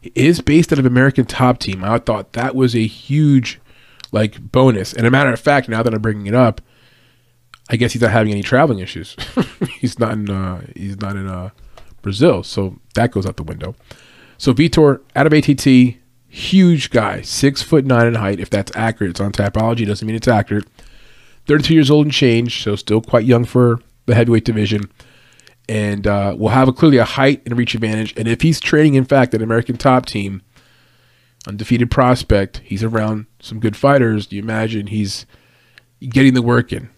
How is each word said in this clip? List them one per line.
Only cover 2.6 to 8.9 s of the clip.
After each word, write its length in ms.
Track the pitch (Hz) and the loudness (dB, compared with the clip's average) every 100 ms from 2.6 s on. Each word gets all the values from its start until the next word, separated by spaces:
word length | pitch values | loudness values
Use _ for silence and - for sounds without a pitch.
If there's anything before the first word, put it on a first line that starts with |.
| 131 | 0
a 120 | 117 110 | 0 -4
huge, 720 | - - 143 151 139 117 - _ _ _ _ - | -6 -6 0 4 4 2 -12 _ _ _ _ -6
like, 280 | 107 107 - - | -2 -2 -4 -4
bonus. 400 | 143 131 110 92 | 2 4 2 -4
And 140 | - 117 | -2 0
a 40 | |
matter 220 | 131 139 | 2 0
of 80 | 117 | -2
fact, 280 | - 143 127 | 0 0 0
now 140 | 113 | -2
that 120 | 117 | -2
I'm 80 | 110 | -2
bringing 240 | 110 104 101 | -4 -4 -2
it 80 | |
up, 260 | 117 123 107 - _ _ _ _ _ _ _ _ _ _ | 2 2 0 -12 _ _ _ _ _ _ _ _ _ _
I 60 | 113 | -2
guess 160 | 117 | -2
he's 100 | 117 | 0
not 80 | 117 | 2
having 220 | 113 107 | 2 0
any 100 | 101 | -2
traveling 360 | 98 131 147 107 | -2 2 2 0
issues. 380 | 90 | -6